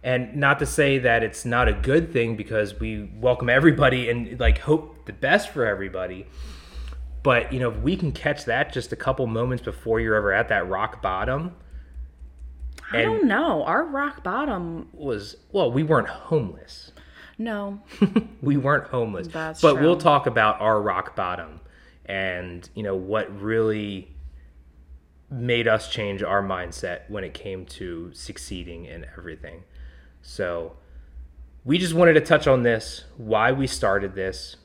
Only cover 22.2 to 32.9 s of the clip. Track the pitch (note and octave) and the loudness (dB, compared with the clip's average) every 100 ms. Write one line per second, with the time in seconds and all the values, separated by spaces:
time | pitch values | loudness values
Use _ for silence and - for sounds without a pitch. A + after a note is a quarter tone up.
22.2 | F#2+ F2+ F2+ F2 - - G#2 F#2+ F#2 G#2+ | -2 -4 -8 -12 -14 -8 -4 -4 -2 -2
23.2 | G2+ G2+ G#2 A2+ A2 G#2+ G#2 G2 - - | -2 -6 -2 2 2 0 -4 -8 -12 -16
24.2 | - - - - - - - - _ _ | -16 -18 -20 -20 -20 -20 -20 -20 _ _
25.2 | _ C3 B2 A#2+ A2+ A2 - - G#2 G2 | _ -6 0 2 4 2 0 -6 -4 -4
26.2 | F#2 G2+ G2 F#2 F2 E2 F#2 F2 - G#2 | 0 0 0 -4 -6 -8 -8 -8 -10 -10
27.2 | F#2 - G#2 F#2 F2 - F#2 E2+ F2 - | -10 -12 -10 -10 -12 -12 -10 -10 -12 -14
28.2 | - - - F2+ F2 E2+ E2 D#2+ D#2+ - | -16 -14 -12 -12 -12 -14 -14 -16 -16 -16
29.2 | F2 D#2 F2 E2+ F#2 - - - - _ | -14 -14 -16 -18 -20 -20 -20 -20 -20 _
30.2 | - - F#2 E2+ E2 - _ - - - | -18 -6 -4 -4 -8 -14 _ -20 -20 -18
31.2 | - - - - A#2+ E3+ F3+ E3 F3 D#3 | -20 -20 -20 -14 -2 0 2 6 8 8
32.2 | D3+ D3+ D3 C3 A#2+ A2+ - | 6 4 6 4 4 0 -4